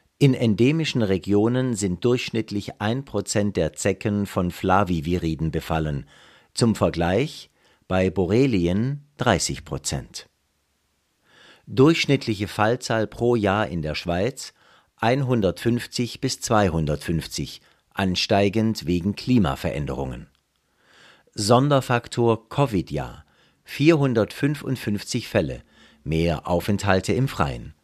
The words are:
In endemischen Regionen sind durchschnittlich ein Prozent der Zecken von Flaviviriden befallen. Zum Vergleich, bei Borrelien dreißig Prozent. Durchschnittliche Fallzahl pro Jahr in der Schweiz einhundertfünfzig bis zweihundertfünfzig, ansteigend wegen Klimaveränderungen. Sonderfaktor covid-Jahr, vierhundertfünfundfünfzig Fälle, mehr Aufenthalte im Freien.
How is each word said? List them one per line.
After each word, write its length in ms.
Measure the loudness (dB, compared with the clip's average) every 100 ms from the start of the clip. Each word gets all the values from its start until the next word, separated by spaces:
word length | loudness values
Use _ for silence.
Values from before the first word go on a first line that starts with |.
| _ 2
In 140 | 4
endemischen 720 | 4 2 4 4 2 0 0
Regionen 760 | 2 0 2 2 4 2 -2 -2
sind 260 | -2 0 0
durchschnittlich 760 | 0 -2 -6 -4 -6 -8 -4
ein 240 | -4 -4
Prozent 540 | -4 -6 -2 -2 0 0
der 160 | -2
Zecken 500 | -2 -2 -2 -2 -2
von 260 | -2 -2 -2
Flaviviriden 1000 | -2 2 2 2 0 0 -2 -2 -2 -2
befallen. 560 | -4 -2 -2 -2 -4 -8 _ -20 _ _
Zum 200 | 0 0
Vergleich, 760 | 2 0 2 0 0 -2 -8 -20 _ _ _ -2
bei 200 | 0 2
Borrelien 960 | 0 2 4 4 2 2 2 -2 -4 -10 -2
dreißig 480 | 2 2 0 -6 -8
Prozent. 640 | -8 -6 -8 -8 -16 -20 _ _ _ _ _ _ _ _ _ _ _ -20 -20 -2
Durchschnittliche 840 | 6 6 6 2 0 0 -4 -4
Fallzahl 580 | 0 0 0 -2 -2 -2
pro 300 | -2 0 2
Jahr 300 | 2 0 0
in 160 | -4
der 120 | -4
Schweiz 600 | -6 -4 -2 -2 -6 -14 -18 _ _ _ _
einhundertfünfzig 1300 | 0 0 0 2 0 0 -2 -2 -2 -6 -6 -6
bis 180 | -6 -6
zweihundertfünfzig, 1200 | 0 2 2 2 0 -2 -2 -4 -4 -8 -8 -12 _ _ _ -4
ansteigend 880 | -2 -2 2 2 2 2 0 -2 -2
wegen 280 | 0 -2
Klimaveränderungen. 1120 | -4 2 4 4 0 -4 -4 -4 -6 -6 -10 -14 _ _ _ _ _ _ _ -20 _ _
Sonderfaktor 1160 | -4 4 4 6 2 2 -2 -2 0 2 2 -2
covid-Jahr, 760 | -2 0 0 -4 -6 -8 -12 -20 _ _ _
vierhundertfünfundfünfzig 1700 | -12 2 4 6 4 2 0 0 -2 -2 -6 -6 -4 -4 -4 -6 -2
Fälle, 340 | 0 0 -4 -14 _ -20 _
mehr 460 | -4 0 2 0 -2
Aufenthalte 640 | -2 0 0 2 0 2
im 160 | 0 0
Freien. 440 | -2 -4 -4 -12 -20